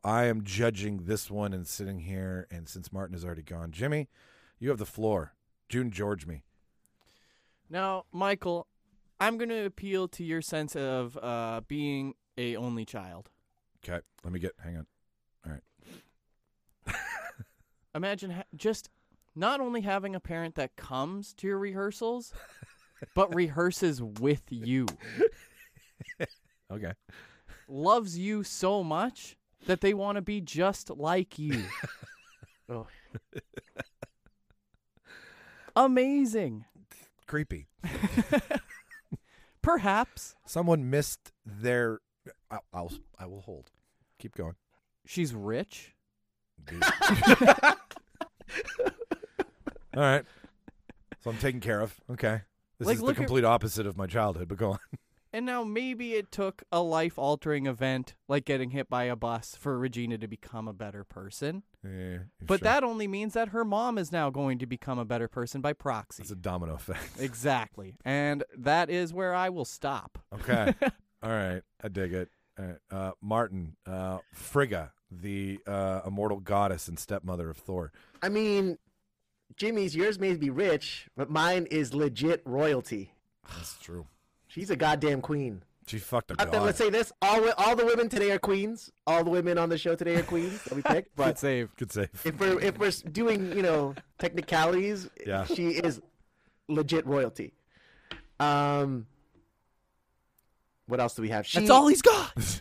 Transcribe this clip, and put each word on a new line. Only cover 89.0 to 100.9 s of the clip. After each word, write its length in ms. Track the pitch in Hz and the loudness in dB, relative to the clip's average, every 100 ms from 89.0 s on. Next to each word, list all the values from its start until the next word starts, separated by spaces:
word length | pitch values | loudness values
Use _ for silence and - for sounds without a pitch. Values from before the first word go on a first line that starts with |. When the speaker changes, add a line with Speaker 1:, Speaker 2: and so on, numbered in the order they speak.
| - | 2
Speaker 3:
All 180 | 170 | 4
the 60 | 170 | 4
women 260 | 175 175 170 | 4 4 2
on 140 | 170 | 2
the 80 | 160 | 0
show 160 | 170 | 0
today 220 | 165 175 170 | 0 2 2
are 60 | |
queens 400 | 165 170 180 208 | 2 0 -2 -6
that 100 | - | -6
we 80 | 139 | -2
picked. 260 | 170 185 - | 2 2 0
Speaker 2:
<laughs> 40 | - | 0
Speaker 3:
But 80 | 131 | 2
Speaker 2:
Good 100 | - | 2
save. 380 | 139 127 113 - | 0 0 -2 -6
Speaker 1:
Good 140 | 117 | -6
save. 200 | 107 98 - | -2 -4 -2
Speaker 3:
if 160 | 165 156 | -4 0
we're, 220 | 196 180 | 2 4
if 180 | 196 - | 2 2
we're 100 | 202 | 0
s-, 120 | - | 0
doing, 560 | 160 170 233 202 185 190 | -6 0 2 2 0 2
you 60 | |
know, 320 | 180 156 139 139 - - | 4 4 2 -4 -14 -4
technicalities, 920 | 175 170 - 160 165 185 202 202 180 - 104 | -2 -2 0 4 4 4 2 -2 -8 -10 -2
Speaker 1:
Yeah. 200 | 95 95 | -2 0
Speaker 3:
she 220 | 302 170 | 0 2
is 340 | 165 170 117 - _ _ _ _ _ - | 2 0 -2 -10 _ _ _ _ _ -2
legit 380 | 156 147 160 131 | 0 2 2 2
royalty. 480 | 139 120 - 87 _ _ _ _ - - - - - | 2 0 -2 -12 _ _ _ _ -20 -16 -16 -14 0
Um, 640 | 147 143 143 143 139 127 110 _ _ _ _ _ _ _ _ _ _ _ _ _ _ _ _ _ | 2 4 4 2 0 -2 -6 _ _ _ _ _ _ _ _ _ _ _ _ _ _ _ _ _
what 140 | - | -4